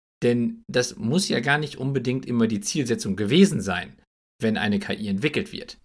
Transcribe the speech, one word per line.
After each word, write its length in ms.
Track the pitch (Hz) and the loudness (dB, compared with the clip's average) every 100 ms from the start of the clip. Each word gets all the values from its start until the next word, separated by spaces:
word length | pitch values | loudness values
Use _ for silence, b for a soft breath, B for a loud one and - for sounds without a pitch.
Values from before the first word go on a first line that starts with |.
| _ _ | _ _
Denn 400 | 123 120 117 - - | 2 2 0 -4 -4
das 280 | - 123 - | -2 -2 -2
muss 340 | 113 160 190 | -2 0 0
ja 120 | 139 | 0
gar 180 | 120 143 | 0 0
nicht 180 | 147 - | -2 -4
unbedingt 480 | 131 135 127 131 135 | -4 -2 -2 -2 -2
immer 220 | 120 113 | 0 2
die 140 | 104 | 0
Zielsetzung 540 | 101 156 123 110 - 95 | -2 -2 0 -2 -2 -2
gewesen 460 | 104 147 196 131 | 2 6 6 4
sein, 400 | 95 90 87 - _ _ _ _ | -4 -4 -6 -14 _ _ _ _
wenn 160 | 113 107 | -2 0
eine 220 | 104 101 | 2 0
K 140 | - | -2
I 160 | 98 104 | -6 -2
entwickelt 420 | 98 147 139 - | -2 0 -2 -4
wird. 260 | - - - | -8 -14 -18